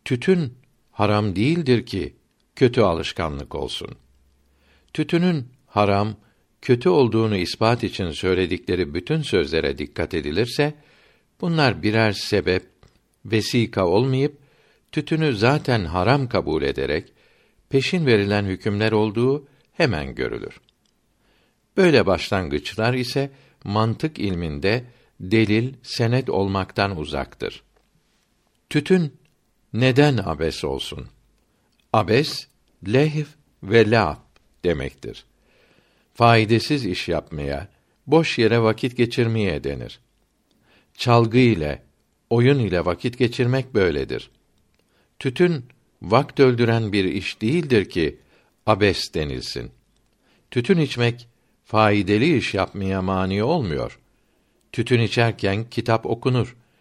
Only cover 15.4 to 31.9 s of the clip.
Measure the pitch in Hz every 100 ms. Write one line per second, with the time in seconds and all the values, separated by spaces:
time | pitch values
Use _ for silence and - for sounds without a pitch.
15.4 | 117 147 - 117 85 90 95 143 123 98
16.4 | 76 76 69 65 67 76 - _ _ _
17.4 | _ _ _ 135 - 185 147 110 101 104
18.4 | 101 92 110 104 110 107 107 104 127 143
19.4 | - _ _ - 156 80 67 60 62 57
20.4 | 50 - _ _ _ _ _ _ _ _
21.4 | _ _ _ - 180 135 92 87 - 98
22.4 | 85 73 - - 113 127 123 139 139 -
23.4 | _ _ - 104 113 113 156 - 101 87
24.4 | 85 71 95 123 123 _ _ - 92 113
25.4 | 104 107 127 135 - - 117 123 127 -
26.4 | 98 98 95 - 101 90 73 71 67 -
27.4 | 50 - _ _ _ _ _ _ _ _
28.4 | _ _ _ 151 - 185 151 - _ _
29.4 | _ _ _ 110 131 127 147 120 92 76
30.4 | 80 - 73 67 - 71 - _ _ _
31.4 | _ _ _ _ _